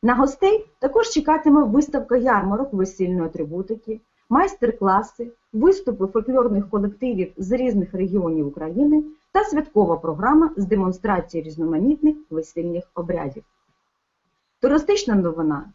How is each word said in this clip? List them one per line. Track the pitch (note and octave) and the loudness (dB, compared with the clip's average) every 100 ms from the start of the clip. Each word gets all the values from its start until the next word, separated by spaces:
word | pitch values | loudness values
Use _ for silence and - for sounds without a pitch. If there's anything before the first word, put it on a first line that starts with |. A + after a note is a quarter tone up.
На | A3+ | 2
гостей | A#3+ C#4 - F#4+ G#4+ - _ | 2 2 2 2 2 -2 _
також | C4+ A4 A4+ | 0 0 0
чекатиме | D#4+ D4 D#4 D#4 C#4+ | -2 2 2 6 4
виставка | B3+ A#3 C#4+ C4+ A3+ B3 | 4 0 -2 -6 0 0
ярмарок | B3 G#3 F#3+ G#3 C4+ | 2 0 0 -2 -4
весільної | G3 F#3+ - F#3 F3+ D#3+ | -2 -4 -2 -2 -2 -4
атрибутики, | D#3+ D3+ E3+ F#3+ A3+ - A3 _ _ _ | -6 -8 -8 -8 -8 -8 -12 _ _ _
майстер-класи, | B3 G4 G4 A#3+ A3 G3 F#3+ G#3 _ A#3 - _ | 2 2 0 -2 0 2 2 0 _ -14 -14 _
виступи | G#3+ D#4 F#4+ - G#3 G3 | 2 4 4 0 -4 -2
фольклорних | A3+ A3+ C4 A#3+ G3+ G3+ | -2 0 2 2 0 -2
колективів | G#3 G3+ G3+ B3+ G3+ F3+ - | -2 -2 -4 -4 -2 -4 -6
з | F#3+ | -4
різних | B3 B3+ G3+ F3+ | -2 0 0 -2
регіонів | F#3+ F#3 G3 E3+ D#3+ C#3+ | -4 -2 -2 -2 -2 -4
України | - D#3 F3+ D4 D4+ D4+ - _ | -6 -8 0 2 2 0 -12 _
та | F#4+ | -2
святкова | G#4+ D4 D4+ G#3+ F3+ E3 | 0 -2 0 0 2 0
програма | E3 D3+ A3+ D4+ D#4+ G3 | -4 -2 2 4 4 0
з | F#3+ | -2
демонстрації | G#3 F#3 F#3 G#3+ F#3 E3 E3 | 0 0 -2 -2 -2 -2 -8
різноманітних | D#3 D#3 D#3+ D#3+ A3+ D4 D4+ D4+ - | -8 -6 -2 0 0 2 2 0 -6
весільних | D#3+ D#3+ - E3+ E3+ F3+ | -8 -8 -6 -6 -6 -8
обрядів. | - E3+ E3+ C#3+ B2+ _ _ _ _ _ _ _ _ _ _ _ _ | -10 -6 -6 -6 -12 _ _ _ _ _ _ _ _ _ _ _ _
Туристична | C4 D4 D4+ G4+ - | 2 2 2 0 2
новина. | G#3 F3 D#3+ D#3 D3 D#3 | 0 0 -2 -2 -2 -8